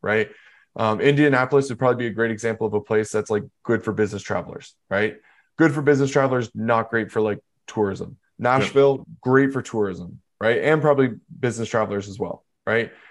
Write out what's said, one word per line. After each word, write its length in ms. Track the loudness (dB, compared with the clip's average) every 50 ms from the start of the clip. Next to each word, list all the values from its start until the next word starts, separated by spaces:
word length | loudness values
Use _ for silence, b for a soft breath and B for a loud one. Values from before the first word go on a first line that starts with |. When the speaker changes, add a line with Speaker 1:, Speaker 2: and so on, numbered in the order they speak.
Speaker 1:
right? 280 | -4 -2 -2 -2 -2 -4 B B B B B B B B _
Um, 260 | -4 -2 -2 -2 2
Indianapolis 680 | 2 2 4 4 4 4 4 2 2 2 2 0 0 0
would 100 | -4 0
probably 280 | 0 0 0 0 -2
be 0 | -6
a 60 | -2
great 180 | -2 -2 -2
example 340 | -2 -4 -4 -6 -4 -4 -4
of 80 | -4 -4
a 60 | -4
place 320 | -2 0 0 0 0 0
that's, 180 | -4 -4 -2 -2
like, 140 | -4 -4 -4 -6 _ _
good 220 | _ -2 -2 0 0
for 80 | -4
business 300 | -2 0 -2 -2 -2 -8
travelers, 520 | -6 -6 -6 -6 -6 -8 -14 -16 -18 -20 _ _ _ _
right? 280 | -2 0 0 -2 -4 -8 b b b b b b b
Good 160 | 2 4 4
for 100 | 4 2
business 280 | 2 4 4 4 2 2
travelers, 400 | 2 2 2 2 0 -2 -4 -4 -8
not 340 | -6 -2 0 0 0 0 0
great 220 | -2 -4 -4 -2
for, 80 | -2 -2
like, 180 | -2 -2 -2 -4 -10 _ _ _ _ -10
tourism. 480 | -4 -2 -2 -2 -2 -6 -10 -14 -16 -20 _ _ _ -4
Speaker 2:
Yeah. 200 | 0 2 2 2
Speaker 1:
Nashville, 460 | 0 2 2 4 4 4 2 0 -6 -14 -20 -6
great 320 | 0 4 4 4 4 4
for 100 | 0 -4
tourism, 580 | -6 -6 -4 -2 -2 -2 -4 -8 -12 -16 -18 -20 _ _ _ _
right? 220 | 0 0 0 2
And 180 | 2 2 2 2
probably 360 | 4 2 4 4 2 0 0 -6 _ _ -8 -4
business 280 | -4 -4 -2 -4 -6 -2
travelers 400 | -2 -2 -2 -2 -4 -6 -8 -8
as 100 | -10 -8
well, 260 | -8 -8 -8 -12 _ _ _ _ _
right? 280 | -2 -2 -2 -2 -4 B B B B